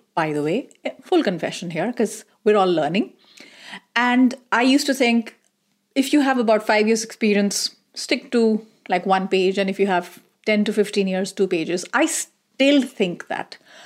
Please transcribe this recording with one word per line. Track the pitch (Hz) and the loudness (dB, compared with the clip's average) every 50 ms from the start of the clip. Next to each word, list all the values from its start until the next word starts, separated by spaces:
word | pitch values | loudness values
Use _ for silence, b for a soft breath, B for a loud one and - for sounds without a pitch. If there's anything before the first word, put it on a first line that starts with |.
| _ _ _ | _ _ _
by | 175 160 156 147 | -4 -4 -2 -2
the | 147 147 | -2 -2
way, | 151 170 247 285 - - _ _ - - - - | -2 -2 -4 -4 -8 -16 _ _ -10 -10 -10 -6
full | - 370 349 285 | 0 0 2 2
confession | 208 185 165 - - - - - 170 | 0 -2 -4 -6 -8 -8 -8 -10 -8
here, | 160 160 170 226 240 | -6 -4 -4 -4 -2
'cause | - 233 196 - - - _ _ _ _ | -2 -2 -2 -2 -10 -18 _ _ _ _
we're | 208 208 | 2 4
all | 208 190 185 175 | 4 4 2 2
learning. | 160 151 147 165 202 381 - - B B B B B B B B B B B B B B _ _ | 2 0 0 0 -2 -2 -4 -8 B B B B B B B B B B B B B B _ _
And | 233 240 247 247 254 262 247 - - _ _ - | -2 0 2 4 4 4 2 2 -2 _ _ -2
I | 226 247 | 0 2
used | 269 262 285 285 | 4 2 2 2
to | - 262 | 0 0
think, | 262 254 233 233 233 220 - - _ _ _ _ _ _ _ _ _ _ _ _ | 0 2 2 2 0 0 -4 -12 _ _ _ _ _ _ _ _ _ _ _ _
if | 269 269 - - | -2 -2 2 2
you | 294 | 2
have | 269 277 269 247 | 2 2 2 0
about | 240 214 220 214 214 | 2 2 2 2 2
five | - 220 214 214 | 0 2 2 4
years | 214 226 220 220 | 2 2 0 -2
experience, | - - - - 214 208 202 202 202 196 - - - - _ _ _ _ | -8 -6 -2 0 2 2 2 2 0 -2 -2 -6 -6 -8 _ _ _ _
stick | - - - 294 247 - - | -14 -4 -4 -4 -4 -4 -2
to, | - 240 226 220 220 214 - - _ _ _ - | 0 2 2 2 2 0 -4 -8 _ _ _ -4
like, | 196 180 180 | -4 -2 0
one | 202 190 185 185 | 0 0 0 0
page. | 190 - 190 185 190 190 202 | 0 0 0 0 0 0 0
And | 196 190 | -2 -2
if | 190 - | -2 -2
you | 196 202 | 0 0
have | 185 175 175 - - - _ _ _ _ _ | 0 -2 -2 -4 -14 -20 _ _ _ _ _
ten | - 214 214 208 | -2 0 0 0
to | 220 208 | 0 0
fifteen | 214 202 196 - 202 196 190 | -2 -2 -2 0 -2 -2 -2
years, | 185 185 196 190 - | -2 -4 -4 -6 -2
two | - 202 190 | -2 -2 0
pages. | 185 165 160 123 160 180 175 - - | 0 -4 -2 -4 -4 -6 -6 -4 -2
I | 240 311 | 0 0
still | 311 - - - - _ _ _ _ _ _ 269 277 285 285 247 | 0 -2 -4 -8 -10 _ _ _ _ _ _ 2 4 4 4 2
think | - - - - 180 170 - - | 0 -2 -4 -4 -4 -4 -8 -10
that. | - - - - - - - B B B B B | -10 -10 -10 -10 -14 -18 -20 B B B B B